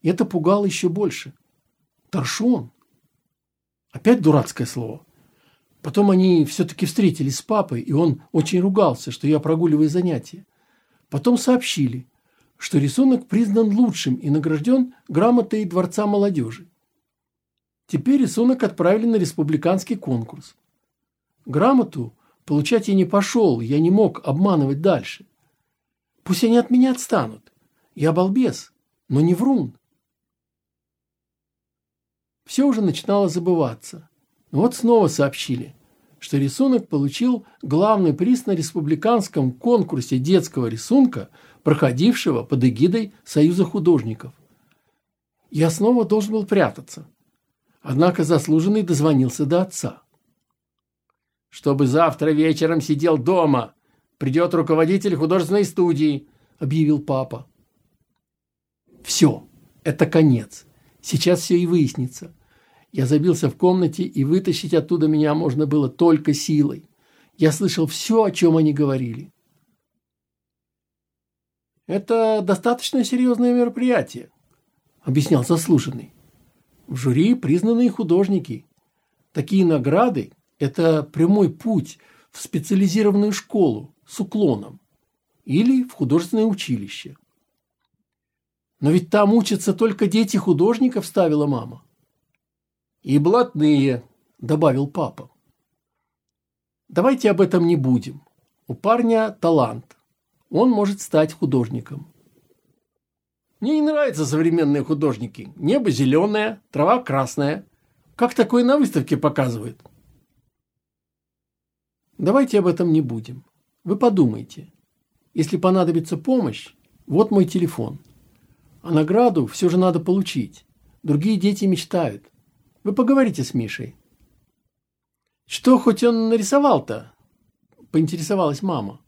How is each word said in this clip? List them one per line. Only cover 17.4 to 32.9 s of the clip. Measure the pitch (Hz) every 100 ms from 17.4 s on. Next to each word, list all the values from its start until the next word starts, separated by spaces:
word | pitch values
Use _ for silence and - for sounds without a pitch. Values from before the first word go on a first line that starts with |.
| _ _ _ _ _
Теперь | 156 - 277
рисунок | 254 - 240 254
отправили | 202 - 175 214 233
на | 220
республиканский | 170 - 151 156 170 185 - 202
конкурс. | - 123 113 - - _ _ _ _ _ _ _ _ _ -
Грамоту | 139 - 269 - 151 117 _ _ _
получать | - 147 147 233 -
я |
не | 196 180
пошел, | 202 196 233 202 117
я | 117 143
не | 165
мог | 196 208 -
обманывать | - 139 196 175 135 139
дальше. | 185 151 98 - - _ _ _ _ _ _ _ _ _
Пусть | - 180
они | 226 233
от | 240
меня | 247 262
отстанут. | 254 - 208 113 110 _ _ _ _ _
Я | - 151
балбес, | 160 185 214 240 - - _ _ _ _
но | 135
не | 165
врун. | 175 254 262 120 - _ _ _ _ _ _ _ _ _ _ _ _ _ _ _ _ _ _ _ _ _ _ _ _ _ _
Все | _ - 285
уже | 220
начинало | 196